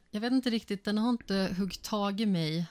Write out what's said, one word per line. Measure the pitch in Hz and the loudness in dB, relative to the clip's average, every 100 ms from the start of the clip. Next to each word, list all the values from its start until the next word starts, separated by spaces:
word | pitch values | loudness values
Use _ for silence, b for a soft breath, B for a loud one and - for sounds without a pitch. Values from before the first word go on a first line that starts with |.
| _ | _
jag | 208 | -6
vet | 240 | 0
inte | 262 247 | 2 2
riktigt, | 226 - 196 208 | 0 -2 -4 -2
den | 214 | 0
har | 233 | 2
inte | 240 - 196 190 180 | 0 0 0 0 0
huggt | 196 - | -4 -6
tag | - 214 202 196 | -4 -2 0 0
i | 214 | 2
mig | 175 156 160 165 | 2 2 -2 -4